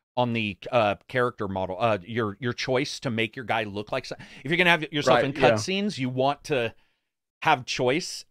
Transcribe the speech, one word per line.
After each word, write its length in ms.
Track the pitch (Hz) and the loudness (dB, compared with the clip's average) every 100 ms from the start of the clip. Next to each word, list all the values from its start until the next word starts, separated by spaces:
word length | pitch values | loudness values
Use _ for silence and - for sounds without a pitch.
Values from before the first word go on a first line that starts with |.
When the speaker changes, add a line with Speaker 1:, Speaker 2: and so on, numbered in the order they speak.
| _ - | _ -2
Speaker 1:
on 160 | 123 | 0
the, 240 | 117 107 92 - | 0 -2 -6 -2
uh, 240 | 123 104 98 - | 2 2 0 -4
character 380 | 127 123 - 101 | 0 0 -2 -4
model. 300 | 95 92 92 | -2 -4 0
Uh, 200 | 117 101 | 0 0
your, 340 | 87 107 104 98 | -2 -4 -4 -4
your 120 | 120 | -6
choice 440 | 120 - 127 143 - | -4 -2 -2 -2 -6
to 100 | 139 | -4
make 260 | 113 113 - | -2 -2 -4
your 80 | |
guy 200 | 107 113 | -4 -2
look 280 | 107 98 104 | -2 -6 -6
like 140 | 135 - | -8 -8
so-, 100 | - - - | -14 -16 -14
if 60 | 135 | -4
you're 60 | 165 | 2
gonna 120 | 175 | 4
have 200 | 170 151 | 4 2
yourself 240 | 147 135 123 | 0 4 4
Speaker 2:
Right, 80 | 135 | 4
Speaker 1:
in 60 | 139 | 4
Speaker 2:
yeah. 100 | 156 | 4
Speaker 1:
cutscenes, 480 | 110 107 190 208 123 | 4 0 -2 -2 -4
you 100 | 127 | -4
want 340 | 127 135 147 | 0 0 -2
to 300 | - 139 113 - _ _ _ _ _ _ | -2 -2 -2 -6 _ _ _ _ _ _
have 220 | 160 139 | 2 2
choice, 600 | 120 - 127 151 - - - | 0 0 2 0 -4 -12 -4